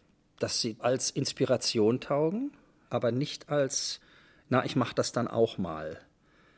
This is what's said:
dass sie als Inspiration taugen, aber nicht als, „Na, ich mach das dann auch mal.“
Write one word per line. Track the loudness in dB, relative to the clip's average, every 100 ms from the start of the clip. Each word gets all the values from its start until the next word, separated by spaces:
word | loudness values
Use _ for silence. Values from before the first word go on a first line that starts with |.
| _ _ _ -6
dass | -2 -2
sie | -2 0
als | 0 2 0
Inspiration | 0 -2 0 2 2 2 4 4 4
taugen, | 0 0 0 0 -6 -10 _ _ -6
aber | -2 0
nicht | 0 -2 -6 -2
als, | 0 0 -2 -4 -8 -14 -20 -20 _ 0
„Na, | 0
ich | 2 0
mach | 0
das | 0 -2
dann | -2 -2
auch | 2 2 0
mal.“ | -6 -6 -10 -12 -18 _ _ _ _